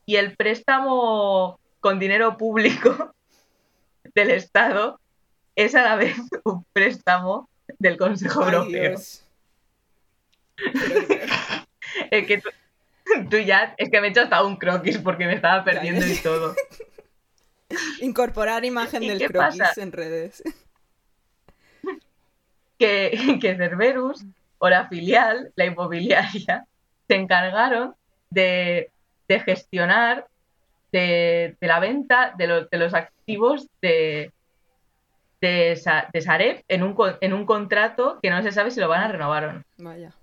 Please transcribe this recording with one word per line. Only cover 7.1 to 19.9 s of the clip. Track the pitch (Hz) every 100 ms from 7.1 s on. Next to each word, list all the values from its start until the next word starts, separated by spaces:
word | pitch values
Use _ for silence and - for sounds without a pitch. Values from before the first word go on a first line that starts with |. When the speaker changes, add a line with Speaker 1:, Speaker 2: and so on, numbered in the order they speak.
| 180 185 214 - _ - -
Speaker 1:
del | 185 170
Consejo | 185 196 190 -
Speaker 2:
Ay, | 180
Speaker 1:
Europeo. | 175 170 175 180
Speaker 2:
Dios. | 185 - - _ _ _ _ _ _ _ _ _ _ _ _ _ -
Pero | 381 269 - 427
Speaker 1:
<laughs> | - - - - - - - _ - 403 -
Es | 214 202
que | 208
tú, | - - _ _ _ _ - 403 185
tú | 208
ya, | 196 196 220 -
es | 254
que | 220
me | 202
he |
hecho | 226
hasta | 233 185
un | 196 196
croquis | 175 180 180 208
porque | 180 170 175
me | 180
estaba | 165 190
perdiendo | 185 175 175 180 180
y | 175
Speaker 2:
Cállate. |
Speaker 1:
todo. | 160 160 160 - 539 - - - - _ _ _ _ _ -
Speaker 2:
<laughs> | 339 311 285
Incorporar | 262 240 240 220 214 226 247
imagen | 240 233 247
Speaker 1:
¿Y | 220
Speaker 2:
del | 202
Speaker 1:
qué | 269
Speaker 2:
croquis | 180 147 180
Speaker 1:
pasa? | 185 214
Speaker 2:
en | 190